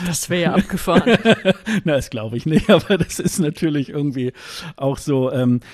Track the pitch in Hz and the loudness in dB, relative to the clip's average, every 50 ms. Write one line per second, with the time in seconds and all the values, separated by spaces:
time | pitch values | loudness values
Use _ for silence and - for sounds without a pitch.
0 | 180 180 160 - - - 175 180 170 160 131 185 196 - - 180 - - 170 175 | -8 -6 -6 -6 -4 -2 -2 0 0 2 2 0 0 0 -2 -6 0 2 2 4
1 | 180 247 226 - - 226 220 - - 190 180 - - 220 220 196 - 165 147 135 | 4 4 4 4 4 4 2 2 2 0 0 0 -2 -2 -2 -2 0 2 0 0
2 | 120 - - 113 107 110 113 117 - 156 160 202 - - 208 160 - - 208 175 | 0 -2 -8 -8 -8 -6 -6 -4 -2 2 2 2 4 6 4 4 4 2 0 0
3 | 165 - - - - 175 - - 170 147 151 - 180 160 151 147 135 - - 151 | 0 -2 -4 -4 -4 -2 0 0 -2 -2 -2 -2 -2 -2 0 -2 -4 -4 -4 -4
4 | 143 147 123 135 127 120 - - - - - - 185 165 - - 139 135 139 - | -4 -4 -2 -2 -4 -4 -6 -8 -14 -16 -16 -14 -14 -14 -10 -6 -4 -4 -4 -4
5 | - 151 143 131 127 131 135 127 127 123 123 120 - - | -2 -2 0 0 0 0 0 0 2 2 2 2 0 -6